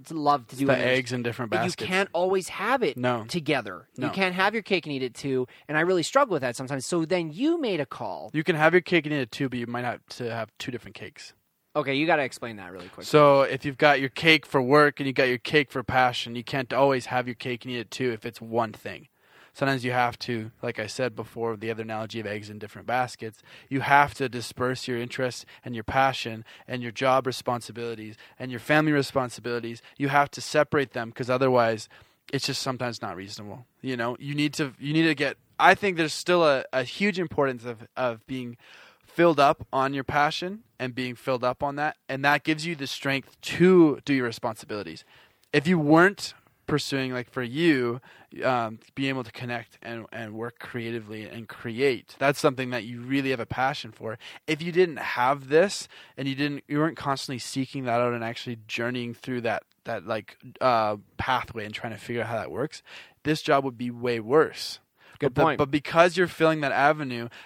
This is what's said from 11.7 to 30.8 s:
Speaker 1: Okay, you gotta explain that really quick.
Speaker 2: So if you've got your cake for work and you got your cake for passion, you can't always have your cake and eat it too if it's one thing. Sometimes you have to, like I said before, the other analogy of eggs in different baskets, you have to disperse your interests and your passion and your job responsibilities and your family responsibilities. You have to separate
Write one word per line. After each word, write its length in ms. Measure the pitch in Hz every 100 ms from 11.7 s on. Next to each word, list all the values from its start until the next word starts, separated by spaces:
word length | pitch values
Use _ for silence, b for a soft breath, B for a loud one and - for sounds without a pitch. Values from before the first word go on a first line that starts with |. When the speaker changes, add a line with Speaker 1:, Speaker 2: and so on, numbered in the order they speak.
| 151
Speaker 1:
Okay, 200 | 135 139
you 100 | 160
gotta 180 | 160
explain 320 | 127 - 120 107
that 140 | 90
really 160 | 92 92
quick. 180 | - -
Speaker 2:
So 360 | 151 147 139
if 240 | 135 131 147
you've 120 | 127
got 200 | 151 139
your 100 | 135
cake 360 | - 165 156 -
for 160 | 143
work 380 | 123 147 147 -
and 80 | 139
you 60 |
got 140 | 131 131
your 100 | 123
cake 320 | - 156 139
for 120 | 135
passion, 520 | 117 131 127 120 120 120
you 80 |
can't 280 | 117 143 123
always 360 | 117 139 131 -
have 200 | 127 123
your 80 | 117
cake 300 | 131 120 131
and 80 |
eat 60 | 123
it 120 | 110
too 200 | - 127
if 140 | 110 120
it's 140 | 113
one 340 | 113 113 113
thing. 340 | 98 110 87 - b b b b
Sometimes 320 | - 135 135
you 80 | 123
have 260 | 127 120 120
to, 320 | - 117 110 -
like 180 | 120 113
I 80 | 104
said 280 | - 127 110
before, 420 | 110 - 117 107
the 120 | 113
other 120 | 110
analogy 380 | 113 110 110 113
of 60 | 104
eggs 220 | 104 104
in 100 | 104
different 280 | 104 101 98
baskets, 540 | 123 123 - 113 - - B B
you 140 | 135
have 320 | 127 143 147 -
to 140 | 131
disperse 580 | 120 113 - 127 123 -
your 100 | 120
interests 440 | 120 - 127 - - B -
and 100 | 117
your 80 |
passion 640 | 107 135 135 127 - 113 110 B B
and 140 | 127
your 100 | 120
job 360 | 107 131 131 131
responsibilities 880 | 120 - 123 - 110 117 110 107 107 B B
and 140 | 127
your 80 | 123
family 320 | - 151 156
responsibilities. 920 | 147 131 135 123 - 113 120 117 117 - B
You 120 | 139
have 220 | 143 143
to 100 | -
separate 500 | - 151 147 156